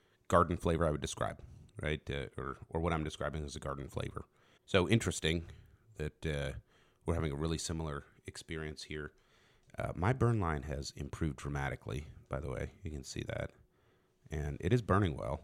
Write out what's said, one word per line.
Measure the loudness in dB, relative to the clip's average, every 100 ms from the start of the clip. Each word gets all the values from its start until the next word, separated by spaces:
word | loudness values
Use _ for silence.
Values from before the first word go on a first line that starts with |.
| _ _ 6
garden | 8 8 4
flavor | 4 4 4
I |
would | 2
describe, | 0 -2 -2 -4 -12 -18 -18 -6
right? | -2 -2 -2
Uh, | -4 -4 -6
or, | -6 -6 -4
or | 0
what | 2
I'm | 2
describing | 0 -2 -2 -2
as | -6 -6
a |
garden | -6 -4 -6
flavor. | -4 -4 -6 -12 _ _ _
So | 2 4 6
interesting | 4 4 0 2 0 -2 -12 -20 -20 -16 -6
that, | -6 -4
uh, | -2 -2 -2 -6 -12 _ _ _
we're | -2
having | 0 0
a | 0
really | 0 0
similar | -2 -4 -4 -6 -8 -16 -14
experience | -12 -8 -6 -6 -8
here. | -8 -8 -8 -12 _ _ _ _ _ -6
Uh, | -4
my | 0 0
burn | 4 4 4
line | 2 0
has | -2 -4 -6 -6
improved | -8 -2 -2 -2
dramatically, | -4 -2 -2 -4 -6 -6 -6 -12 -6
by | -4
the | -2
way. | -4 -6 -8
You | -8
can | -8
see | -6 -6 -4
that. | -4 -6 -10 -20 _ _ _ _ _ -6
And | -2 -2 0
it | 2
is | 2
burning | 4 4 4 2
well. | -2 -4